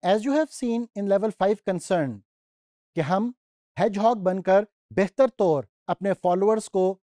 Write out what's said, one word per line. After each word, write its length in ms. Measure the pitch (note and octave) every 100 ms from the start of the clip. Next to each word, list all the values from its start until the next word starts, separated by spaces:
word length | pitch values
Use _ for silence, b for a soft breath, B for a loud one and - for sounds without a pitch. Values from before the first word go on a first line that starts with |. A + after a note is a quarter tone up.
As 240 | F3+ G#3 A3+
you 80 |
have 160 | C#4+ D#4
seen 340 | - B3 A#3 A#3 -
in 100 | G3+
level 240 | G3 A3 -
five 200 | F#3+ G#3 -
concern 500 | F3+ - F#3 C#3 G#2 _ _ _ _ _ _ _ -
कि 40 |
हम 320 | D3 F#3+ A#3 B3 _ _ _ -
hedgehog 400 | G3+ G3 A3 A#3+
बनकर 500 | F#3 F#3 F#3 F#3+ G#3+ _ _
बेहतर 360 | - F#3+ - C4 _
तौर 300 | F#3+ D3 B2 _ -
अपने 240 | F3 G3
फॉलोअर्स 560 | F#3 F#3 F3+ G3+ A3 -
को 140 | F#3+ F#3 F#3+